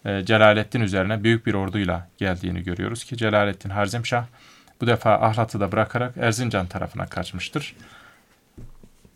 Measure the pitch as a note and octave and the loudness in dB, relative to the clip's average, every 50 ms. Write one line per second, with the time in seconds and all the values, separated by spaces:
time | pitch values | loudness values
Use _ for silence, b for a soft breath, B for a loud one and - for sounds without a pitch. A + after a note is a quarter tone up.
0 | - G#2 G2+ G2 F#2 G#2 A2 A2 G#2+ G#2+ G#2 G#2+ G#2+ - - B2 A2+ F#2+ G2 F#2+ | -6 -4 -4 -2 0 4 6 8 8 8 8 6 2 -2 -2 -2 0 0 0 0
1 | F#2 G2+ A2 G#2+ G2+ A2+ A#2 A2+ - A2+ G2+ G2 F#2+ F#2 F#2 G#2 G2 F2 F2+ E2+ | 0 0 0 0 2 2 2 2 2 0 -2 0 -2 -2 -2 -2 0 0 -2 -4
2 | F2 - _ - G2+ F#2+ F2+ F2+ F#2 F2+ F2 F2+ F2 F#2 F2 F2+ F#2+ G#2 A#2+ A#2 | -6 -10 _ -4 -2 -2 -2 -2 -4 -4 -4 -4 -4 -6 -4 -4 -4 -6 -6 -8
3 | - - - A2+ A2+ A2 G#2+ G#2 G#2 G2+ F#2+ F2+ - G2+ G2 G#2 G2+ G2 G#2 A#2 | -10 -10 -6 -2 0 2 4 4 4 2 -2 -6 -8 -6 -2 -2 -2 -2 -2 -4
4 | A2+ - B2 A#2+ A#2 - b b b b b b b b b b A#2 A#2 A#2 A2+ | -4 -2 -2 -2 -4 -6 b b b b b b b b b b 0 0 0 2
5 | - A2+ G#2 - A#2 A2+ A2 A#2+ A2+ - - G#2 G2+ F#2 G2+ A2 G#2+ - - A#2+ | 4 4 4 4 4 2 2 0 -2 -2 -2 -2 -2 0 0 0 -2 0 -2 -4
6 | B2 A#2+ - - A#2+ A#2+ G#2+ A#2 B2+ A#2 A2 G2 F2+ F2 - F#2 E2+ F2 - F2+ | -4 -4 -4 -2 0 0 0 0 -2 -2 -2 -2 -2 -4 -6 -8 -8 -8 -8 -8
7 | F#2 - - F2 E2+ - - F2+ - - - D3+ C#3+ - - b b b b b | -8 -8 -8 -8 -10 -8 -10 -10 -10 -8 -8 -8 -8 -10 -16 b b b b b
8 | b b b b b b b b _ _ _ - - - - - - - _ _ | b b b b b b b b _ _ _ -20 -20 -20 -20 -20 -20 -20 _ _
9 | _ _ _ | _ _ _